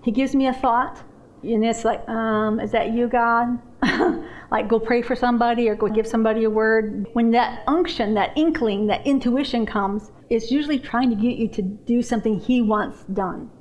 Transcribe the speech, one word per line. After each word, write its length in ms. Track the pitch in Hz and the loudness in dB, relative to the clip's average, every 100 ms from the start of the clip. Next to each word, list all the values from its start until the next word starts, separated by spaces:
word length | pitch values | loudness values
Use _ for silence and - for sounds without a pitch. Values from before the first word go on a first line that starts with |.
He 80 | - | -2
gives 240 | 220 269 | 0 0
me 120 | 269 262 | 2 2
a 60 | |
thought, 500 | 254 254 233 262 - - - - - | 0 0 2 -2 -8 -20 -20 -20 -14
and 220 | - 226 | -2 0
it's 220 | 226 226 226 | 2 0 -2
like, 200 | 220 - | -2 -6
um, 500 | 226 220 214 220 214 | -4 0 0 0 -2
"Is 100 | 208 | -2
that 200 | 226 - | -2 0
you, 160 | 233 240 | 0 0
God?" 500 | 240 233 233 240 240 - - | 2 2 2 0 -4 -8 -2
<laughs> 460 | - - 359 - - - - | -2 2 0 0 -8 -16 -4
Like, 160 | 214 208 | -4 0
go 100 | 226 | 0
pray 220 | 220 240 | 2 -2
for 160 | 240 247 | 0 0
somebody 540 | 247 240 240 233 226 | 0 2 2 2 0
or 40 | |
go 140 | 208 208 | 0 0
give 180 | 220 220 | 0 0
somebody 380 | 226 220 220 | 0 2 2
a 60 | 220 | 2
word. 560 | 214 220 220 214 208 196 | 2 4 2 0 -6 -4
When 160 | 240 233 | 2 4
that 340 | 233 233 - - | 4 2 -2 0
unction, 460 | 320 339 - 208 | 0 0 0 0
that 240 | 214 185 - | 2 0 2
inkling, 520 | 320 320 226 196 214 | 2 2 0 0 0
that 180 | - 277 | 0 0
intuition 580 | 269 247 247 277 240 | 0 2 0 0 -2
comes, 480 | 214 214 196 208 - - - | -2 -2 -2 -4 -8 -20 -4
it's 220 | 226 226 | -2 0
usually 280 | 277 294 277 | -2 0 -4
trying 300 | - 233 254 | -2 0 0
to 80 | 208 | 2
get 220 | 233 - | 0 0
you 100 | 226 | -4
to 140 | 214 | -2
do 400 | 185 208 - 240 | -6 -6 -2 0
something 360 | 233 233 220 202 | 0 -2 0 -2
he 220 | - 254 | 0 2
wants 420 | 214 214 208 - | 2 0 -2 -10
done. 440 | - 196 185 170 240 - | -8 -4 -4 -6 -14 -18